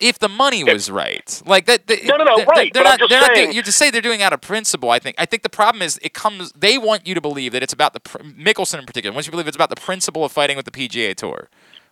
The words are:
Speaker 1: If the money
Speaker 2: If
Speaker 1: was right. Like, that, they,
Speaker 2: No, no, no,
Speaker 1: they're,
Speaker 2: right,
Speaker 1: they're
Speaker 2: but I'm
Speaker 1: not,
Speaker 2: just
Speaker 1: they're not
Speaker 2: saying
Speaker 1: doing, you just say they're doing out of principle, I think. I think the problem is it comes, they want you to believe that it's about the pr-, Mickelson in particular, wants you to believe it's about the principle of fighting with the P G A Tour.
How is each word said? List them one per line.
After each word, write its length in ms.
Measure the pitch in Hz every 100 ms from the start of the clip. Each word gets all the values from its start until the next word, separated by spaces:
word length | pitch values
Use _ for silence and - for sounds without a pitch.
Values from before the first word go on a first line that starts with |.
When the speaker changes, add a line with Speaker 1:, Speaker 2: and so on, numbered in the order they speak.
Speaker 1:
If 160 | 233 -
the 120 | 208
money 320 | 208 277 233
Speaker 2:
If 100 | 147
Speaker 1:
was 160 | 107 98
right. 520 | 98 62 50 - - -
Like, 200 | 190 -
that, 220 | 240 -
they, 140 | 220 233
Speaker 2:
No, 100 | 285
no, 80 |
no, 140 | 311 226
Speaker 1:
they're, 80 | 220
Speaker 2:
right, 280 | 311 -
Speaker 1:
they're 100 | 254
Speaker 2:
but 40 | 262
I'm 60 |
Speaker 1:
not, 60 | 262
Speaker 2:
just 100 | 240
Speaker 1:
they're 100 | 247
not 160 | 269 226
Speaker 2:
saying 100 | 165
Speaker 1:
doing, 80 | 214
you 40 |
just 160 | 208 190
say 140 | 294
they're 100 | 233
doing 200 | 226 220
out 100 | 196
of 80 | 147
principle, 500 | - 214 214 151 123
I 60 | 120
think. 180 | 135 -
I 60 | 175
think 180 | 226
the 60 | -
problem 320 | - 208 220
is 180 | 170 -
it 120 | 160
comes, 400 | - 214 196 175
they 240 | 147 190 262
want 280 | 220 214 170
you 80 | 180
to 60 |
believe 300 | 147 143 127
that 100 | 123
it's 100 | 131
about 180 | 120 147
the 60 | -
pr-, 200 | - -
Mickelson 600 | 151 139 165 220 190 165
in 60 | 127
particular, 280 | - 101
wants 140 | 120 151
you 40 |
to 40 | 170
believe 120 | 165
it's 100 | 139
about 120 | 160
the 60 | -
principle 480 | - 185 - 160
of 80 | 147
fighting 240 | - 143 139
with 100 | 127
the 60 |
P 160 | 131 127
G 180 | 117 107
A 80 |
Tour. 360 | 95 101 50 - _ _ _ _